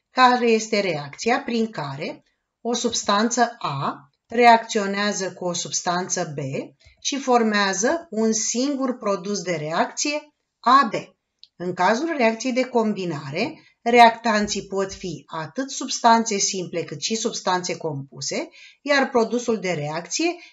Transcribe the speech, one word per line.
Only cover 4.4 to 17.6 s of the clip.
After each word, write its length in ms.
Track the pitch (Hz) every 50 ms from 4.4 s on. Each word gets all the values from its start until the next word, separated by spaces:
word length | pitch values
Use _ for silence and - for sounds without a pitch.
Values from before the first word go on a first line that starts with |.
| 240 233 233 226 226 - - 220 196 196 196 202 202 208 196 175 190 180 180
cu 120 | - 185
o 80 | 180 175
substanță 800 | 170 - 160 - - - 185 175 180 180 - - 185 175 160 143
B 20 | 147 139 131 143 202 302 - - _ _ - _ _
și 180 | - - 285 262
formează 880 | 277 262 247 240 226 220 208 202 202 196 185 180 220 262 330 330 - -
un 240 | 208 214 220 220 220
singur 640 | 220 - - - 233 262 294 285 254 269 254 247
produs 440 | - 226 208 196 185 175 202 208 190
de 140 | 170 185 175
reacție, 760 | 156 147 151 165 - 247 254 - - - 294 294 302 294 - _ _ _ _ _ _
A 300 | - 233 262 277 269 214
B. 20 | 185 156 - - _ _ _ _ _ _ - _ _
În 180 | - 175 180 180
cazul 420 | 180 180 190 220 240 311 330 330
reacției 360 | 294 233 226 226 226 - 262 240
de 100 | 254 254
combinare, 960 | 254 - 233 220 214 202 190 185 175 160 143 147 139 139 170 226 320 - - - _ _ _
reactanții 840 | - 233 233 240 233 233 226 226 - 233 214 208 208 202 - 202 190
pot 260 | - 196 196 196 190 -
fi 300 | - - 180 156 - -
atât 460 | - - 160 156 151 - - 277 269
substanțe 680 | - - 294 - - - - 233 226 226 226 - 202
simple 460 | 196 196 - - 190 175 170 180 170 156
cât 180 | - 160 143
și 140 | - - 226
substanțe 640 | 220 - 226 175 - - 190 180 180